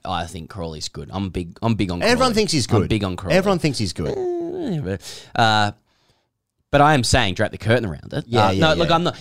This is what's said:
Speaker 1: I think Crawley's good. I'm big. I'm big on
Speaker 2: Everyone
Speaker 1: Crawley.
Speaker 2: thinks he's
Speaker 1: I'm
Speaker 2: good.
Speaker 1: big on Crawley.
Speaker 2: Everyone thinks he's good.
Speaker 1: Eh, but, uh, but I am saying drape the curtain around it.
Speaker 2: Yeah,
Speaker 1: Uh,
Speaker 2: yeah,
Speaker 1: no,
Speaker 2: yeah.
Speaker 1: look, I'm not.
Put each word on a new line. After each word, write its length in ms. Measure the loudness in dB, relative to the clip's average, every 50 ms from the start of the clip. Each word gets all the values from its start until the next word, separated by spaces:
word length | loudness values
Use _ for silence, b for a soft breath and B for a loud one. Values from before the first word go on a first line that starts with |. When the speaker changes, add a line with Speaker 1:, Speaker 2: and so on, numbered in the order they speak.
| -8
Speaker 1:
I 220 | -6 -4 -4 -4
think 220 | -6 -8 -12 -14 -12
Crawley's 380 | -10 -10 -8 -8 -8 -10 -10 -10
good. 220 | -10 -12 -14 -8 -6
I'm 180 | -6 -6 -4
big. 280 | -4 -6 -6 -8 -8 -4 -2
I'm 120 | -2 0
big 160 | 0 -2 -4
on 100 | -2 0 0
Speaker 2:
Everyone 160 | 2 2 2
Speaker 1:
Crawley. 160 | 2 2 2
Speaker 2:
thinks 180 | 2 0 0 0
he's 180 | -2 0 2
Speaker 1:
I'm 100 | 2 2
Speaker 2:
good. 80 | 2 2
Speaker 1:
big 140 | 0 0 0
on 120 | -2 -4
Crawley. 200 | -6 -2 0 2
Speaker 2:
Everyone 220 | 2 4 2 0 2
thinks 200 | 0 0 0 -2
he's 140 | -4 -4 -4
good. 240 | -4 -4 -4 -2
Speaker 1:
Eh, 640 | -2 -4 -4 -4 -4 -6 -6 -6 -6 -6 -4 -4 -4
but, 460 | -4 -4 -6 -6 -8 -12 -16 -18 -18 -6 0 2
uh, 320 | 2 4 4 4 2 0 -2 -6 _ _ _ _ _ _ _ _ _ _ _ _ _ _ _ _ _ _
but 100 | 4 6
I 140 | 6 6 6
am 80 | 4 4
saying 300 | 2 2 2 2 2 0
drape 160 | 0 -2 -2 -2
the 60 | -4
curtain 280 | 0 2 2 2 2
around 260 | -2 -6 -10 -12 -8 -8
it. 120 | -8 -6
Speaker 2:
Yeah, 200 | -2 2 2 4
Speaker 1:
Uh, 40 | 4 4
Speaker 2:
yeah, 80 | 4
Speaker 1:
no, 80 | 4 4
Speaker 2:
yeah. 60 | 4
Speaker 1:
look, 160 | 2 2 2
I'm 120 | 2 2 2
not. 120 | 0 B B